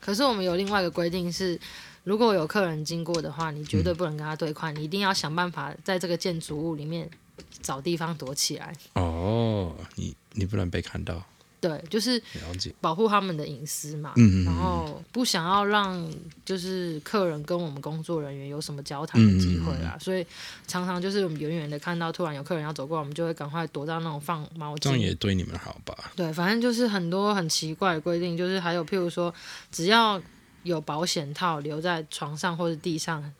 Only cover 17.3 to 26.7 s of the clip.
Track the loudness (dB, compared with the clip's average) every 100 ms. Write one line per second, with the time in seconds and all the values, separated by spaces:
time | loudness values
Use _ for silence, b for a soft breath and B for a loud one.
17.3 | 0 -2 -2 -2 -4 -6 -6 -2 -2 -2
18.3 | -8 -8 -6 -6 -8 -8 -6 0 8 8
19.3 | 8 6 4 0 -2 -2 -4 -2 -2 -2
20.3 | B B B -6 -4 -2 -2 0 0 0
21.3 | 0 -2 -2 -4 -6 -2 -2 -2 0 -2
22.3 | -2 -4 -2 -2 -6 -4 -4 -4 -2 -2
23.3 | -2 -4 -4 -4 -4 -4 -4 -4 -6 -4
24.3 | -4 -6 -8 -6 -2 2 2 2 0 0
25.3 | 0 0 -6 -10 -12 -12 -12 -12 -4 -2
26.3 | 0 2 4 2